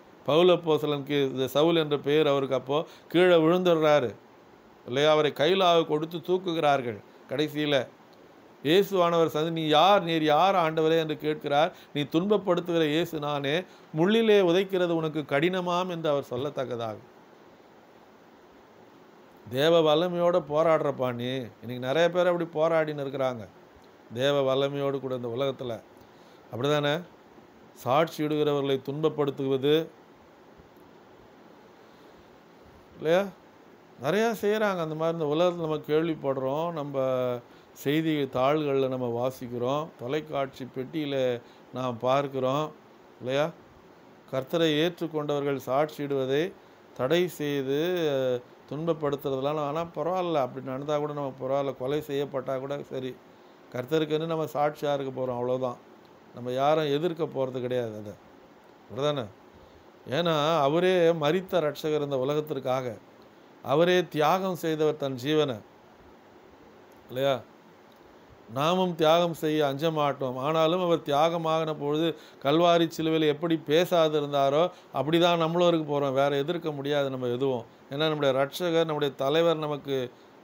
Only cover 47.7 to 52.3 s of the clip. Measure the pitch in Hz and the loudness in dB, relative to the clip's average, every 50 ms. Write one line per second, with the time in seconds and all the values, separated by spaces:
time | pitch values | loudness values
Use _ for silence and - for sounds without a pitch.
47.7 | 139 143 160 180 185 180 165 151 143 135 131 127 123 123 - - - - - - | -2 0 0 -2 -2 -2 -2 0 0 0 0 0 -2 -4 -6 -10 -20 -20 -16 -12
48.7 | 139 143 160 170 165 151 151 143 143 139 - 147 135 131 131 143 151 156 147 143 | -10 -6 -4 -4 -4 -2 -2 -4 -4 -4 -4 -4 -4 -2 -2 -2 -2 -2 -4 -4
49.7 | 139 160 170 170 - 160 147 160 185 185 180 175 165 147 131 127 131 135 127 131 | -4 -4 -6 -6 -6 -6 -4 -2 -2 -2 -2 -2 0 0 -2 -2 -4 -10 -10 -8
50.7 | 131 131 143 147 151 147 147 151 147 147 143 135 123 - 135 131 135 139 139 139 | -8 -8 -4 -2 -2 -2 -2 -4 -4 -6 -6 -8 -8 -8 -6 -2 -2 -2 -2 -2
51.7 | 127 - 127 131 143 151 147 - 143 139 143 135 | -4 -6 -4 -4 -4 -4 -4 -4 -4 -4 -4 -4